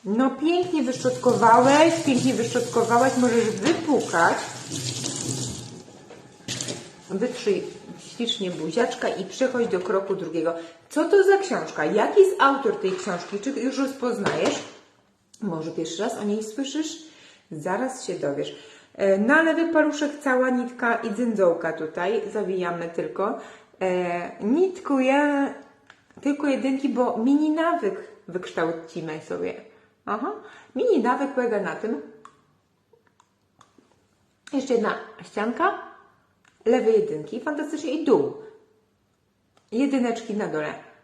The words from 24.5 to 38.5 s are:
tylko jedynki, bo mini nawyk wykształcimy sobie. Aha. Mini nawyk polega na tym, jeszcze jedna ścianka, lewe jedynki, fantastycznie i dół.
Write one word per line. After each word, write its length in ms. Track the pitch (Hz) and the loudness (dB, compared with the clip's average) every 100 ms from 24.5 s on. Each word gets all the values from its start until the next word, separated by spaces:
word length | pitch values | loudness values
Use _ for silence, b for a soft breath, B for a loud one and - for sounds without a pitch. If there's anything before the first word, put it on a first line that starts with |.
| 294 381 - - 277 262 277 294 285 277 - - _ _ - _ - | 2 2 -2 -2 2 4 4 4 2 -2 -4 -20 _ _ -20 _ -6
tylko 260 | 285 285 294 | -4 0 0
jedynki, 420 | 254 262 269 277 | 0 0 0 0
bo 280 | 233 247 220 | 0 0 2
mini 340 | 240 285 311 | 2 4 4
nawyk 440 | 311 330 320 202 190 - - - | 2 0 0 -2 -4 -14 -20 -10
wykształcimy 920 | 180 - - 165 165 - 175 160 156 - | -8 -6 -2 -2 -4 -10 -10 -8 -10 -8
sobie. 260 | 175 175 165 - b b b - | -6 -6 -8 -16 b b b -8
Aha. 260 | 214 330 427 B B B | -6 -6 -10 B B B
Mini 280 | 254 480 330 | -2 2 2
nawyk 320 | 233 269 277 | 2 0 -2
polega 260 | 254 233 208 | -2 -2 -2
na 160 | 175 160 | -4 -6
tym, 260 | 220 277 - - - _ _ _ _ _ _ _ _ _ _ _ _ _ _ _ _ _ _ _ _ _ - | -6 -6 -10 -20 -20 _ _ _ _ _ _ _ _ _ _ _ _ _ _ _ _ _ _ _ _ _ -6
jeszcze 220 | 277 254 | -6 0
jedna 240 | 226 208 - - - | 0 0 -4 -10 -20
ścianka, 560 | - - 220 240 370 - - - _ _ _ _ _ _ | -10 -4 -4 0 -2 -2 -12 -20 _ _ _ _ _ _
lewe 260 | 220 247 214 | 2 4 4
jedynki, 500 | 220 175 151 143 233 | 4 2 -6 -8 -8
fantastycznie 520 | 302 294 302 311 320 | -6 -6 -6 -6 -6
i 120 | 311 | -2
dół. 300 | - - - - - | 2 2 2 -6 -18